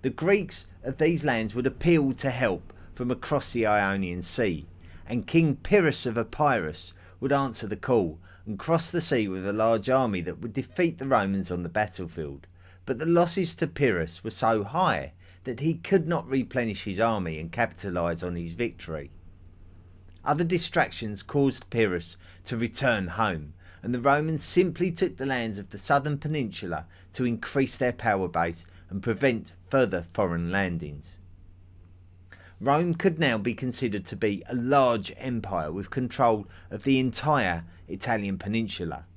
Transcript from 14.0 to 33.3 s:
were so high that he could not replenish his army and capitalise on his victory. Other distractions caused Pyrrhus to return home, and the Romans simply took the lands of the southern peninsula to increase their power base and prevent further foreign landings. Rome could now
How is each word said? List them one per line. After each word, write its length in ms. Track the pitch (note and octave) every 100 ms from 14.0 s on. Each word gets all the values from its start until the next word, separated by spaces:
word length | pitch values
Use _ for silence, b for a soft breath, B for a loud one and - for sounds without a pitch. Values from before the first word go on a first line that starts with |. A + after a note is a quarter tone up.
| E2 -
were 80 | A2+
so 320 | - A#2 A2+
high 520 | G2+ D3+ F#3 F#2+ C2+ - b b
that 160 | - A#2
he 160 | D3+
could 320 | E3 - G3 D#3
not 220 | E3 A#2+
replenish 560 | C3+ A#2+ C3 A#2 G2
his 160 | - F#2
army 400 | A2+ G#2+ F2 D#2
and 100 | E2
capitalise 720 | - A#2 - G2+ E2+ E2+ E2
on 140 | F2+ F2
his 160 | E2+
victory. 580 | E2+ A#2+ - - D#2 C#2+ - - - - - - - - - - -
Other 200 | - D3
distractions 800 | E3+ F3+ E3+ F3 C3+ - A2 G#2
caused 440 | - C#3+ C#3 B2+ -
Pyrrhus 480 | A#2+ G#2+ F2+ E2+ - B B
to 120 | - A#2
return 520 | A#2 - C3+ A2+ F#2
home, 460 | E2+ A2 E2 D2 - B B
and 100 | G2
the 60 | B2
Romans 460 | B2+ C#3+ D#3 D#3+
simply 480 | - - F#3 E3 F#3
took 240 | E3+ F#3 E2+
the 100 | C3+
lands 320 | C3 A2+ G2+
of 120 | G2
the 80 | G2+
southern 380 | - C#3+ C#3 C#3+
peninsula 680 | D3 D3+ A#2 - F#2 D#2 D#2+ b b
to 100 | -
increase 520 | B2 A2+ - C#3 C3+ -
their 160 | B2
power 360 | A#2+ A#2 G2+ F2+
base 380 | E2 E2+ E2+ - b b
and 140 | G2
prevent 520 | A#2 G#2 C#3 A#2 - - -
further 340 | C3+ A#2+ F2+
foreign 500 | E2+ - G2 E2+ E2+
landings. 680 | G2 F#2+ E2+ D2+ D2 - - - - - - - - - - - - - B B B
Rome 340 | A2+ C#3+ F3
could 240 | E3 F#3+ D#3+
now 180 | D#3